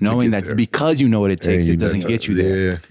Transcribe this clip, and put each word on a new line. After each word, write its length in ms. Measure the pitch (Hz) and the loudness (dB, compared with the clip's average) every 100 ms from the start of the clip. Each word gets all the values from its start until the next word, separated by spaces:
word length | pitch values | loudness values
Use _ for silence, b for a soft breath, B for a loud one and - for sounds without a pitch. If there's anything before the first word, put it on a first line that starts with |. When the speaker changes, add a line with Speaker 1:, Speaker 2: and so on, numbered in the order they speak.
Speaker 1:
knowing 300 | 101 120 120 | -2 0 0
Speaker 2:
get 80 | 104 | 0
Speaker 1:
that 40 | 92 | -2
Speaker 2:
there. 80 | 104 | -2
Speaker 1:
because 440 | 117 - 151 151 | -2 0 0 2
you 60 | 135 | 2
know 120 | 110 | 2
what 100 | 101 | 2
it 140 | 92 87 | 0 0
Speaker 2:
And 100 | 90 | 2
Speaker 1:
takes, 120 | 85 | 2
Speaker 2:
you 60 | |
Speaker 1:
it 60 | 85 | 2
doesn't 220 | 85 98 | 0 -2
Speaker 2:
bet 60 | 90 | -2
Speaker 1:
get 180 | 117 - | -4 -2
you 60 | 92 | 0
Speaker 2:
that. 80 | |
Speaker 1:
there. 280 | 95 95 92 | 0 0 -2
Speaker 2:
Yeah, 60 | 87 - | -4 -10